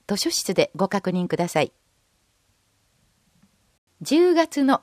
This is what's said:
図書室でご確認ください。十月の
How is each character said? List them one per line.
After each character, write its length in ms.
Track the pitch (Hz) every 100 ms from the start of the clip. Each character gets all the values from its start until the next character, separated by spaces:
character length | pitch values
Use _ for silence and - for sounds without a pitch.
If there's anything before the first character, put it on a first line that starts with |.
| -
図 100 | 202
書 120 | 339
室 220 | - -
で 180 | 180 151 151
ご 120 | 190
確 240 | 202 185
認 160 | 180 175
く 100 | 160
だ 100 | 175
さ 140 | 156
い。 100 | 135 _ _ _ _ _ _ _ _ _ _ _ _ _ _ _ _ _ _ _ _ _ _ -
十 320 | 160 302 359
月 300 | 330 320 -
の 180 | 269 262